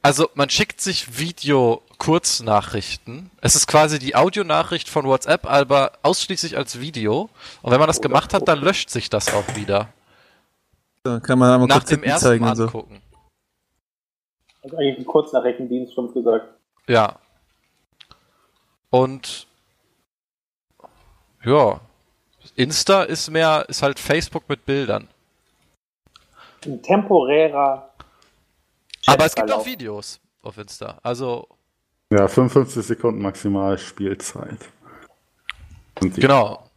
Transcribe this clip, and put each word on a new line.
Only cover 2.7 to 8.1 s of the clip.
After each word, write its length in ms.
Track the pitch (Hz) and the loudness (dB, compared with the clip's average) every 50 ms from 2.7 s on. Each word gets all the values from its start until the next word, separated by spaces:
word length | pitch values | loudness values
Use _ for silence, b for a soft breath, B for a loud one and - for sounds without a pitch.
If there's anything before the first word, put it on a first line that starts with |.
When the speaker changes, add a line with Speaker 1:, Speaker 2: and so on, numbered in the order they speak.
| - 107 - - - - _ - - 156 190 - _ _ | -8 -8 -8 -8 -12 -12 _ -16 -16 -16 -16 -20 _ _
Speaker 1:
Es 140 | - 120 - | 0 2 2
ist 100 | - - | 2 2
quasi 320 | - - 151 156 151 151 | 4 4 4 4 4 0
die 180 | 147 127 135 - | -4 -6 -2 2
Audionachricht 720 | 120 147 185 185 208 196 165 151 156 170 - 175 160 - | 2 2 2 0 -4 -4 -2 0 -2 -2 -2 -4 -8 -8
von 180 | - - 156 135 | -4 -4 -4 0
WhatsApp, 440 | 135 135 127 - - 160 180 - - | 2 0 0 2 -2 -2 -2 0 2
aber 440 | 135 143 139 127 139 139 135 - - _ - | 2 2 4 4 2 2 2 0 -4 _ 0
ausschließlich 520 | 147 185 - - - 190 - - 165 - | 0 0 0 -4 -6 -6 -6 -6 -6 -6
als 220 | - 131 - - 120 | -6 -6 -6 -10 -12
Video. 480 | 127 160 156 123 110 104 107 143 208 226 B B B B B B B | -12 -10 -8 -4 -2 0 0 -2 -2 -6 B B B B B B B
Und 80 | 117 | 0
wenn 80 | 123 131 | 4 4
man 80 | 151 | 4
das 140 | 156 - - | 2 2 -2
gemacht 340 | - 147 | -2 0